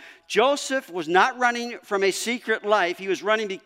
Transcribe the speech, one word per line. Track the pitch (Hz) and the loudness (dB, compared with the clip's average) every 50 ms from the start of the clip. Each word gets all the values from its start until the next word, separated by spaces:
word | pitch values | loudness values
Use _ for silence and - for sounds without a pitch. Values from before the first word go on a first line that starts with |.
| - - - _ _ | -20 -20 -20 _ _
Joseph | - - 196 240 277 285 277 - - 269 269 - - | -2 2 2 4 4 2 0 -2 -4 -4 -4 -6 -6
was | 170 185 156 156 | -8 -8 -4 2
not | - 254 277 262 240 247 | 4 4 4 4 2 0
running | 247 240 240 240 240 240 226 - | 0 0 0 -2 -6 -8 -10 -12
from | _ - 208 190 196 | _ -4 -2 0 0
a | 190 | 0
secret | 175 - - 220 247 226 - 226 220 - - | 0 -2 -4 -4 -4 -4 -2 -2 -2 -2 0
life. | 208 214 202 180 170 180 - | 2 2 2 2 0 -2 -6
He | 190 196 | -4 -4
was | 180 147 | -4 -2
running | 165 208 220 220 214 196 | 0 0 0 0 0 -6
be-, | 196 - _ | -8 -10 _